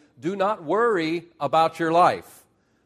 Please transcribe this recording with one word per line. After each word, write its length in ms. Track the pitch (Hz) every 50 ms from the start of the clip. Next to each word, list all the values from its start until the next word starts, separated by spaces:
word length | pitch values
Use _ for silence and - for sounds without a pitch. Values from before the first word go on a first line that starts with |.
| _ _ _ _
do 160 | 117 160 196
not 280 | 202 185 196 214 208 -
worry 640 | 147 175 208 233 240 220 175 160 156 165 175 - - _ _
about 380 | 147 139 160 160 160 165 165 -
your 140 | 170 160
life, 540 | 160 170 180 156 113 90 - - - - _ _ _ _ _ _ _ _ _